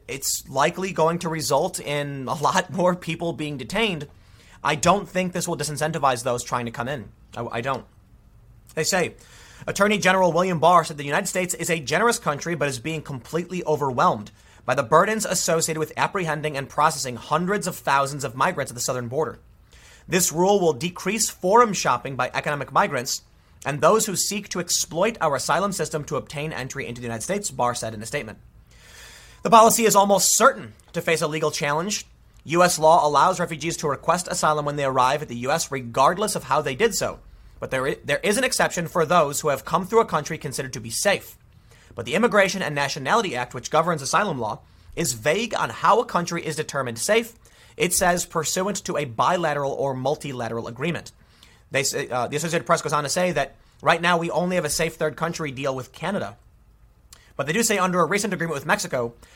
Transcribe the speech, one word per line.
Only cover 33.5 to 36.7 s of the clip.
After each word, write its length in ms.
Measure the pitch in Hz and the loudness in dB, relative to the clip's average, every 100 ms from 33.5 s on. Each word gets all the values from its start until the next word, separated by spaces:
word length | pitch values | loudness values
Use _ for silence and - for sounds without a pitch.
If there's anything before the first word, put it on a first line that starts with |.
| 160 156 160 | -4 -6 -4
to 120 | 156 | -4
request 380 | 135 - 175 - | -2 0 0 -2
asylum 360 | 175 160 151 | 0 2 2
when 100 | 147 | 0
they 100 | 147 | 0
arrive 380 | 139 131 127 147 | 0 4 4 2
at 60 | 147 | -2
the 80 | 120 | -6
U 160 | 123 | -2
S 180 | 156 - | -2 -2
regardless 640 | 139 120 117 143 180 208 | -6 -4 2 4 4 -2
of 80 | 165 | -4
how 180 | - 143 | 0 0
they 140 | 143 | 0